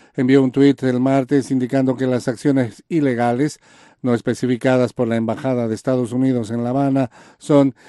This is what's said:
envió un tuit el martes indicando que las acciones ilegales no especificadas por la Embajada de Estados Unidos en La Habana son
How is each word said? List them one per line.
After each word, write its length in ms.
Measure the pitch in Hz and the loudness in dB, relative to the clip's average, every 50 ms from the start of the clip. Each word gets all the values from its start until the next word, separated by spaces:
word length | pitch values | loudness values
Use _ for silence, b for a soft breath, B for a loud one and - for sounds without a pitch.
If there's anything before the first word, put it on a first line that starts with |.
| b b _ | b b _
envió 260 | - 131 127 135 139 135 | -2 2 4 4 4 4
un 80 | 131 | 4
tuit 320 | 117 139 139 143 135 - - | 2 4 4 4 4 2 0
el 160 | 131 123 123 | -2 0 0
martes 540 | 127 135 135 139 131 123 143 139 131 - 135 | 0 2 2 0 0 0 0 0 0 0 -2
indicando 440 | 131 127 120 135 135 131 131 127 | -2 -2 -2 -2 0 0 0 0
que 120 | 123 131 127 | -2 -2 -2
las 180 | 127 120 110 | -2 -2 -2
acciones 560 | - 120 - - 147 139 135 123 110 - - - - | -4 -6 -2 0 0 2 2 0 -2 -6 -12 -10 -4
ilegales 720 | 175 165 143 139 123 117 120 120 120 123 147 151 - b b b b b b b b b - | -2 0 0 0 0 0 0 0 0 0 -2 -4 -4 b b b b b b b b b -2
no 120 | 127 120 | -2 -2
especificadas 800 | 113 - 127 117 - - 123 127 113 - 135 127 127 123 113 - | 0 0 -2 -4 -2 -2 -2 -2 0 0 2 2 2 0 0 -2
por 140 | - 123 | -2 -4
la 80 | 113 113 | -2 -2
Embajada 540 | 117 117 110 113 - - 135 127 123 120 113 | -2 -2 -4 -4 -4 -4 -4 -2 -2 -2 -4
de 80 | 110 | -4
Estados 340 | 104 - 139 131 127 123 110 | -4 -4 -2 -2 -2 -2 -2
Unidos 400 | 120 127 131 131 127 123 113 98 | -2 -2 0 0 0 -2 -4 -4
en 140 | 113 117 120 | -6 -6 -4
La 60 | 120 | -4
Habana 420 | 127 139 139 139 135 135 131 120 B B B B B B | -2 -2 -2 0 0 -2 -2 -4 B B B B B B
son 380 | - - 151 143 139 135 b b b | -2 2 4 4 4 4 b b b